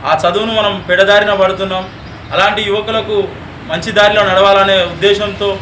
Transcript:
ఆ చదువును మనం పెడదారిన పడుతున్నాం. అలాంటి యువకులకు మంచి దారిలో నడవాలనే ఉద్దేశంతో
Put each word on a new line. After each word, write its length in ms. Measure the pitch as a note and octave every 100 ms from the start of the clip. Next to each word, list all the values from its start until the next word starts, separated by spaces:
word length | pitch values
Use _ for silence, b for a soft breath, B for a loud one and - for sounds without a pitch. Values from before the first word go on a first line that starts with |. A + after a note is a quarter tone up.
ఆ 140 | C3 D#3+ E3+
చదువును 280 | G3 A3
మనం 300 | A3 G#3 F#3+ -
పెడదారిన 460 | F3+ G3 G#3 G#3
పడుతున్నాం. 540 | G3 F#3 F#3+ F#3+ F#3 F#3 - - - -
అలాంటి 300 | D3+ G3+ G#3+
యువకులకు 680 | G#3 G#3 G#3 A3 G3 G#3 F3+ - - - -
మంచి 260 | E3 A3
దారిలో 300 | G#3 G#3 G#3
నడవాలనే 600 | G3 F#3 G3 G3 G3 F#3+
ఉద్దేశంతో 760 | E3+ D#3+ G3 G3+ G#3 G3 G3+ G3